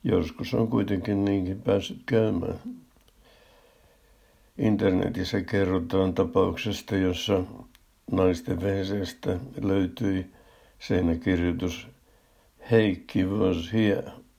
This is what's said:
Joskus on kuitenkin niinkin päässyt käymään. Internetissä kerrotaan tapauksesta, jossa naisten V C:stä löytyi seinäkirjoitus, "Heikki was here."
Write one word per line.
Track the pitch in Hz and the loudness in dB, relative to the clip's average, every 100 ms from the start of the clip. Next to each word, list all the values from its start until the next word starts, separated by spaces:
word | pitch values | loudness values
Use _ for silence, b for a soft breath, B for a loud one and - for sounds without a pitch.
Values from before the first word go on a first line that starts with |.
Joskus | 123 92 78 - - | 2 0 0 -6 -4
on | 117 113 | 0 2
kuitenkin | 113 95 98 90 101 | 0 0 -2 0 0
niinkin | 101 98 92 98 | 2 0 -2 -4
päässyt | - 101 - - - | 0 0 0 -10 0
käymään. | 113 110 87 87 90 247 - - _ _ _ b b b b b b b b b b b b b - | 2 2 0 -2 -6 -10 -14 -20 _ _ _ b b b b b b b b b b b b b -2
Internetissä | 107 101 98 92 95 92 92 104 | 2 4 4 2 0 -2 -2 -2
kerrotaan | 92 101 92 92 85 95 92 | 0 0 2 0 0 2 2
tapauksesta, | 87 90 98 92 87 107 95 - 98 | 2 2 2 2 0 -4 -6 -2 0
jossa | 92 90 - 98 92 - - - _ _ - | 0 -2 0 0 -2 -12 -20 -20 _ _ -4
naisten | 92 92 85 - 87 | 2 2 2 -2 -2
V | 98 98 | 0 -2
C:stä | 95 101 90 - - 90 - - | -2 -4 -6 -6 -4 -4 -6 -6
löytyi | 101 98 90 - 107 95 90 B B B B B | 0 0 0 -2 -2 -2 -4 B B B B B
seinäkirjoitus, | - 95 85 82 98 90 87 85 90 - - b b b b b b _ - | -2 2 2 0 0 2 2 0 -4 -6 -14 b b b b b b _ 2
"Heikki | 113 107 90 - - | 4 4 0 -4 -2
was | 92 104 92 85 82 | 0 2 2 0 0
here." | 110 107 98 - - - | 2 2 2 -4 -16 -20